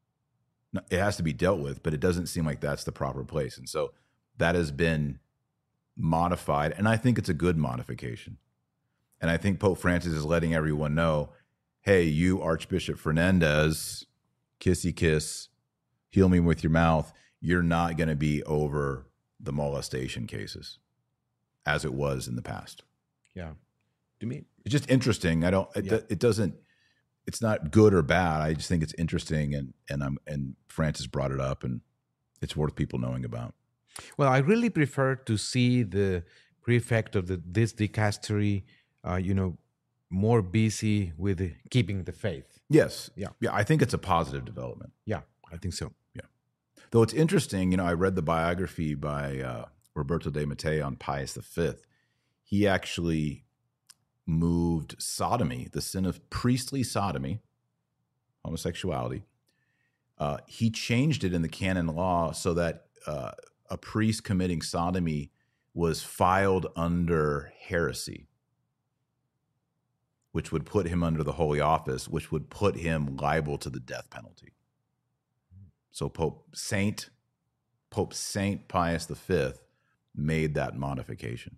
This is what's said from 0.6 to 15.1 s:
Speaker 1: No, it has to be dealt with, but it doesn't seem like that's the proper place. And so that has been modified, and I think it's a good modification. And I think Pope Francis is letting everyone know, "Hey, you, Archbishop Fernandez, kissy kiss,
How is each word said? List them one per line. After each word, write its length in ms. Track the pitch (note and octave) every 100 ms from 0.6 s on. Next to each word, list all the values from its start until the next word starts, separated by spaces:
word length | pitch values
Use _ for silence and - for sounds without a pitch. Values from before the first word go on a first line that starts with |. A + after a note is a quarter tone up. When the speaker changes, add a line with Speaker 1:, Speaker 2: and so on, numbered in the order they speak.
| _
Speaker 1:
No, 100 | F#2+ -
it 80 | F2+
has 180 | G2+ G2
to 60 |
be 100 | D#2+
dealt 260 | C2 F2+ F2+
with, 220 | C#2+ C#2
but 120 | E2
it 60 | D2+
doesn't 280 | F2+ F2 E2+
seem 180 | - D#2+
like 160 | D2
that's 220 | D2 C#2+
the 80 | -
proper 320 | - C#2 C2
place. 340 | B1+ D#2 C2 -
And 100 | C2
so 260 | D#2 C#2+ - _ _ _ -
that 160 | E2+
has 160 | F2 D#2+
been 480 | C#2 E2 D#2 D2 C2 _ _ _ _ _ _ _ -
modified, 760 | D#2+ E2 F2 F2 - D2 D2+ D2+
and 100 | G#2+
I 100 | A2+
think 200 | B2+ A2
it's 120 | F2
a 40 |
good 240 | D#2 F2 E2
modification. 800 | C#2+ A#1+ - A#1+ C2 A1 - - _ _ _ _ _ _ _ _
And 100 | E2+
I 80 | E2+
think 220 | G2+ F#2
Pope 180 | G2+ E2+
Francis 360 | F#2 F2 E2+
is 120 | D#2 D2+
letting 280 | E2+ E2
everyone 420 | E2 D#2 D2 D2+ D2+
know, 360 | E2 D2+ C#2+ - _ _ _ _
"Hey, 220 | - G2
you, 380 | E2+ D2+ F2+ F#2
Archbishop 560 | D#2+ D#2+ - F#2 - D2+
Fernandez, 1080 | - D#2 F2 F#2 E2 D2+ D#2 D#2 - - - _ _ _ _ _
kissy 360 | - F2 F2 D#2+
kiss, 540 | E2+